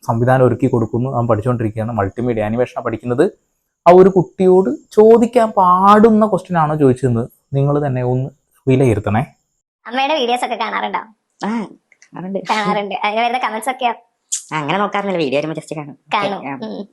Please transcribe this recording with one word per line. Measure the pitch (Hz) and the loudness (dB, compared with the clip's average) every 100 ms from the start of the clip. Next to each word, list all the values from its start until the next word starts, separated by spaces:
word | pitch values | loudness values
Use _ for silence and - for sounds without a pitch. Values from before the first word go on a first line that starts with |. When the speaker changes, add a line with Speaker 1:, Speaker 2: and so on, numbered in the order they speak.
Speaker 1:
സംവിധാനം | - 117 120 131 127 | -6 -2 2 2 2
ഒരുക്കി | 110 131 | 2 0
കൊടുക്കുന്നു. | 123 110 120 131 | 0 -2 -4 -4
അവൻ | 127 120 | -2 -2
പഠിച്ചുകൊണ്ടിരിക്കുകയാണ്, | 107 127 120 113 110 110 | -2 -2 -4 -4 -6 -6
മൾട്ടിമീഡിയ | 113 98 - 123 113 | -4 -4 -4 -4 -4
ആനിമേഷനാണ് | 107 117 120 - | -2 -2 -4 -6
പഠിക്കുന്നത്. | 120 110 120 123 185 - _ _ _ _ - | -8 -6 -4 0 0 -2 _ _ _ _ 6
ആ | |
ഒരു | 180 190 | 8 8
കുട്ടിയോട് | 185 165 - 185 185 196 302 _ | 4 -2 0 4 4 2 -4 _
ചോദിക്കാൻ | - 214 233 233 240 220 | 4 6 6 4 2 0
പാടുന്ന | 214 180 180 196 208 226 214 214 | 2 2 4 6 6 6 4 2
ക്വസ്റ്റ്യൻ | 185 - 175 | -2 -2 -2
ആണോ | 151 | 0
ചോദിച്ചതെന്ന് | 156 139 123 135 117 120 _ _ | 2 2 2 0 -2 -4 _ _
നിങ്ങൾ | 139 139 147 147 | -2 0 0 -2
തന്നെ | 123 | -4
ഒന്ന് | 123 127 135 - _ _ - | -2 -2 -4 -12 _ _ 0
വിലയിരുത്തണേ. | 131 135 104 101 104 156 _ _ _ _ _ - | 2 2 0 -2 -2 -4 _ _ _ _ _ -10
Speaker 2:
അമ്മയുടെ | 247 277 | -4 -2
വീഡിയോസ് | 311 240 247 | -2 -2 -4
ഒക്കെ | 247 | -4
കാണാറുണ്ടോ? | 220 214 196 208 190 214 _ _ _ 190 | -6 -6 -6 -6 -8 -10 _ _ _ -6
Speaker 3:
ആ, | |
കാണാറുണ്ട്. | 226 202 - _ _ _ 160 180 190 | -6 -8 -12 _ _ _ -14 -8 -8
Speaker 2:
കാണാറുണ്ട്. | - 214 202 208 202 | -4 -4 -2 -4 -4
അതിന് | 190 208 214 | -6 -4 -2
വരുന്ന | 233 247 | -2 -2
കമന്റ്സ് | 247 220 247 | -6 -6 -6
ഒക്കെയോ? | 254 240 226 _ _ - - - | -4 -4 -6 _ _ -12 -12 -8
Speaker 3:
ആ, | 156 | -6
അങ്ങനെ | 143 185 | -4 -2
നോക്കാറില്ല, | 202 202 196 180 | -2 -4 -4 -2
വീഡിയോ | 143 139 | -2 -2
വരുമ്പോ | 156 156 | -4 -8
just | - 156 | -10 -12
കാണും. | 147 127 - | -14 -16 -8
Speaker 2:
കാണും. | 214 202 190 139 | -4 -4 -6 -10
Speaker 3:
ആ. | |
Speaker 2:
ഉം. | 269 220 202 202 | -12 -12 -14 -12